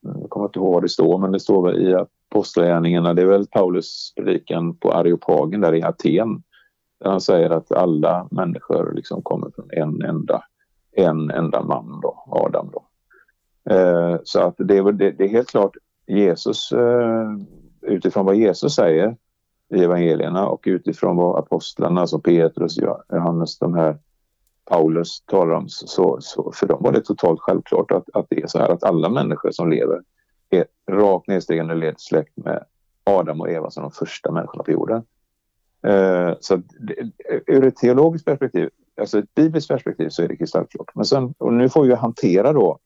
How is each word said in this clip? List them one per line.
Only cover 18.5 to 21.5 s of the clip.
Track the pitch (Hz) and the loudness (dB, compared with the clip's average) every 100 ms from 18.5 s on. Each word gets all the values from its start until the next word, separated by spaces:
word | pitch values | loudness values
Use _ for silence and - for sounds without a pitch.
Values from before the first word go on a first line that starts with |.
| 85 147 - | 2 0 2
säger | 87 80 107 120 _ _ _ _ - 95 | 2 4 0 -4 _ _ _ _ -4 2
i | |
evangelierna | 87 87 85 78 - 87 101 | 2 2 2 0 -2 -2 -2
och | - - | -2 -2
utifrån | 90 - 90 95 87 | -2 -4 -2 0 2
vad | 87 92 | 2 0
apostlarna, | - | -2